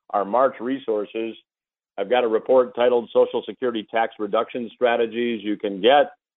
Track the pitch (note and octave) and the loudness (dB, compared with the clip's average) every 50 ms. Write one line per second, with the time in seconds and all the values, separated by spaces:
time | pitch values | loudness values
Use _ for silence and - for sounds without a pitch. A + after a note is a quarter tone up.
0 | _ - G#2 G2+ F#2+ G2 A2 B2 C#3 C3 - - A2+ B2+ C#3 C3+ - A2+ A2 G#2+ | _ -4 -4 -4 -2 0 0 2 2 0 0 -4 -8 -8 -8 -6 -4 -4 -4 -4
1 | G2 - - A2+ A2+ A2+ A2 - _ _ _ _ _ _ _ _ _ _ _ G2 | -4 -6 -8 -8 -8 -10 -12 -16 _ _ _ _ _ _ _ _ _ _ _ -8
2 | G2 F#2+ A#2+ B2 B2 A2+ A2 G#2 - - C3 B2+ B2 B2 - A#2+ B2 B2 B2 A#2+ | -4 -2 0 0 2 2 0 0 2 4 4 4 4 2 0 0 2 2 2 0
3 | A2+ - - B2 B2 - - A#2 - A2 G2+ - B2+ B2 A#2 A2 G2+ - A#2 A2+ | 0 0 2 2 2 2 0 -6 -8 -8 -8 -6 -4 -4 -4 -6 -6 -4 -2 -2
4 | A2+ A2 - - G#2+ G2 G#2 A2+ A#2 - - B2+ A#2 G#2 - - B2 A#2+ A#2 A2+ | -2 -2 -4 -8 -6 -2 -2 -2 -2 -4 -6 -10 -10 -10 -4 -2 0 2 2 2
5 | A#2 A2 G#2+ A#2+ A#2+ A#2+ A#2 G#2 G2 G#2 G#2 - A2 G2+ G2 F#2 G2 B2 C#3+ D3 | 0 -2 -2 -4 -4 -4 -4 -4 -4 -6 -6 -4 -4 -6 -2 2 4 6 6 6
6 | C3 - - _ _ _ _ | 4 2 -4 _ _ _ _